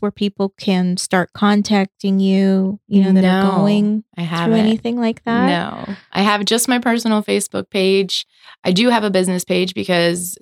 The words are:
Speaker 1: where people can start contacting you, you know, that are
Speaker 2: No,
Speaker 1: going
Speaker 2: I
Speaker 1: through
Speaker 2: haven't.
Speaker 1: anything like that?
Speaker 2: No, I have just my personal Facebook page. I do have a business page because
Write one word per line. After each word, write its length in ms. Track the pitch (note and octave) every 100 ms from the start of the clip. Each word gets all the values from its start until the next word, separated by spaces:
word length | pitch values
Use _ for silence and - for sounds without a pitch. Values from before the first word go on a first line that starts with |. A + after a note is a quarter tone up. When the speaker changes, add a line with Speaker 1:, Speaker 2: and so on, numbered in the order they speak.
Speaker 1:
where 80 | G#3
people 400 | - G3+ - G3 _
can 400 | - F#3 F3+ F3+
start 340 | - F#3 E3+
contacting 880 | - G#3 G#3 G3+ G3+ F#3+ _ G3 F#3+
you, 600 | F#3+ F#3+ G3 F#3+ F#3+ G#3 _
you 160 | G3
know, 100 | F#3+
that 120 | F#3+
are 200 | F#3 F#3+
Speaker 2:
No, 60 | G3 F#3+
Speaker 1:
going 480 | G3+ G#3 G#3 G#3+ -
Speaker 2:
I 80 | - E3
Speaker 1:
through 20 | E3+
Speaker 2:
haven't. 220 | A3 A3+
Speaker 1:
anything 420 | G#3+ A3 A#3 A#3+
like 240 | A3+ A#3
that? 220 | A#3 A3+ F#3+
Speaker 2:
No, 460 | F3 - - - G3 _
I 80 | F3+
have 240 | G3+ G#3
just 240 | G3 A#3 C4
my 100 | B3
personal 440 | A#3+ A#3 A3+ G#3+
Facebook 480 | G#3 G3+ - G3 F#3+
page. 560 | G3+ F#3+ G3 G3 - - _ - -
I 100 | F#3
do 180 | F#3 B3
have 140 | A#3
a 60 | G#3
business 340 | F#3+ F#3 F3+
page 280 | - F3+ F#3
because 640 | G3+ F#3+ F3 E3+ F3 F3 -